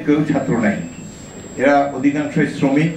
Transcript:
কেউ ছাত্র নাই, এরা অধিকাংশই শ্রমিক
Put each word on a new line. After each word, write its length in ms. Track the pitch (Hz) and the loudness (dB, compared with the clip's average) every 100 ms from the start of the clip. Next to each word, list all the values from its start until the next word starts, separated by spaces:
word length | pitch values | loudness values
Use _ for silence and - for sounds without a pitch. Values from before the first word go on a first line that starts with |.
| 151 | 2
কেউ 140 | 151 - | 2 2
ছাত্র 200 | 151 - 117 104 | 0 0 0 0
নাই, 120 | 87 85 - - - - - - - | 0 -6 -12 -16 -16 -18 -16 -12 0
এরা 140 | 131 143 139 131 | 4 4 2 0
অধিকাংশই 520 | 143 147 143 160 143 - | 0 0 -2 0 -2 0
শ্রমিক 360 | 139 143 165 | 2 2 0